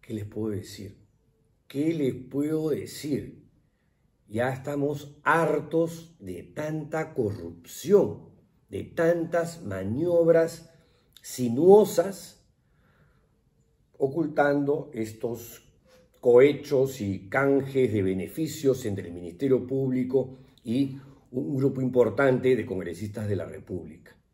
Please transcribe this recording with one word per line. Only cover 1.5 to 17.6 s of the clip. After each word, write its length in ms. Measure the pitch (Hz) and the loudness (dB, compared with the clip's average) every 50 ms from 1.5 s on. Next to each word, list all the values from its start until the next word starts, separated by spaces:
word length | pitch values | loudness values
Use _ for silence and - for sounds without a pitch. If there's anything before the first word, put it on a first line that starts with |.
| _ _ _ _ | _ _ _ _
¿Qué 260 | - 135 147 160 170 | -6 -2 -2 0 0
les 180 | 151 143 127 117 | 0 0 -2 -2
puedo 560 | - - - - 139 143 151 156 156 156 156 | -4 -10 -8 -6 -4 -2 -2 -2 -2 0 -2
decir? 760 | 143 104 92 - - - - 151 143 107 - - - - - _ _ _ _ _ _ _ _ _ _ _ _ _ _ _ _ _ | -2 -2 -4 -10 -14 -12 -6 -4 -4 -4 -6 -8 -16 -20 -20 _ _ _ _ _ _ _ _ _ _ _ _ _ _ _ _ _
Ya 240 | 95 110 123 127 135 | -4 -2 -2 -2 -4
estamos 640 | 135 - 147 143 143 139 143 151 143 - - - - _ | -6 -8 -8 -4 -2 -2 -2 -2 -4 -10 -16 -20 -6 _
hartos 960 | 143 151 165 165 151 151 147 - - - 160 165 165 - - - - - _ | 2 4 4 4 2 0 -2 -2 -2 0 0 0 0 -4 -12 -18 -20 -20 _
de 240 | - - 90 87 - | -14 -12 -12 -12 -14
tanta 720 | - - - 151 156 156 156 147 135 - 156 156 151 - | -14 -10 -8 -8 -6 -6 -6 -8 -6 -6 -6 -6 -6 -4
corrupción, 1120 | - 120 104 95 87 85 85 85 - - - - - - 156 202 202 151 95 - - - - - _ _ _ _ _ _ _ | -4 -2 -2 -2 -6 -10 -14 -14 -16 -20 -20 -18 -14 -2 4 4 4 4 4 -2 -10 -16 -20 -20 _ _ _ _ _ _ _
de 140 | - 95 - | -10 -10 -10
tantas 800 | - - - 165 165 170 170 165 165 170 170 165 170 - - - | -10 -4 0 2 2 2 2 0 -2 -2 -2 -2 -2 -8 -12 -10
maniobras 1080 | 101 95 95 95 101 113 135 165 175 175 170 170 165 165 165 165 165 - - - - _ _ _ _ _ _ _ _ _ _ _ | -8 -8 -6 -4 -4 -2 -2 0 2 4 4 6 6 6 6 6 4 -2 -12 -18 -20 _ _ _ _ _ _ _ _ _ _ _
sinuosas, 1200 | - - - 127 120 113 127 160 180 196 214 208 185 - - 170 196 196 - - - - _ _ _ _ _ _ _ _ _ _ _ _ _ _ _ _ _ _ _ _ _ _ _ _ _ _ _ _ _ _ _ _ | -16 -6 -4 -2 -2 0 4 8 10 10 10 8 6 2 0 -2 -2 -4 -10 -16 -20 -20 _ _ _ _ _ _ _ _ _ _ _ _ _ _ _ _ _ _ _ _ _ _ _ _ _ _ _ _ _ _ _ _
ocultando 920 | _ 143 135 135 170 160 143 - - 143 143 143 143 143 139 143 156 143 - - | _ -2 -2 0 -2 -4 -2 2 2 2 4 4 2 2 0 0 -2 -2 -8 -6
estos 680 | 113 110 107 107 - - 117 117 - - - - - _ _ _ _ _ _ _ - _ _ _ _ | -6 -6 -6 -8 -8 -8 -8 -8 -8 -12 -16 -18 -20 _ _ _ _ _ _ _ -20 _ _ _ _
cohechos 800 | - 127 120 123 135 147 143 143 - - 143 131 135 135 - - | 4 8 10 10 10 8 6 2 -4 0 2 2 2 2 -2 -4
y 280 | 104 101 95 95 95 101 | -4 -4 -4 -6 -8 -4
canjes 640 | 104 131 139 139 139 139 | -2 0 2 4 2 2